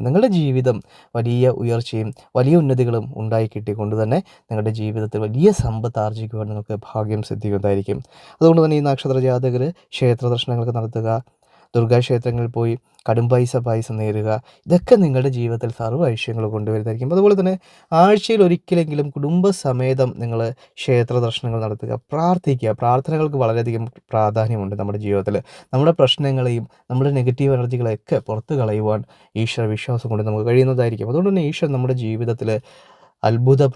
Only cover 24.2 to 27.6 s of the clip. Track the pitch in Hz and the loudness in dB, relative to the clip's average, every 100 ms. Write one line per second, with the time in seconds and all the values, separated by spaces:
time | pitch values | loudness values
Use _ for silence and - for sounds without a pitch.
24.2 | 107 110 110 110 98 104 104 104 104 98 | 0 0 -2 -2 -4 -6 -6 -4 -2 -2
25.2 | 95 98 - - - 131 156 165 131 - | 0 -4 -6 -20 -4 0 0 2 0 2
26.2 | 139 131 123 117 117 _ - 127 143 139 | -2 -2 -2 -4 -6 _ -6 -2 0 0
27.2 | 123 123 139 127 | -2 0 0 0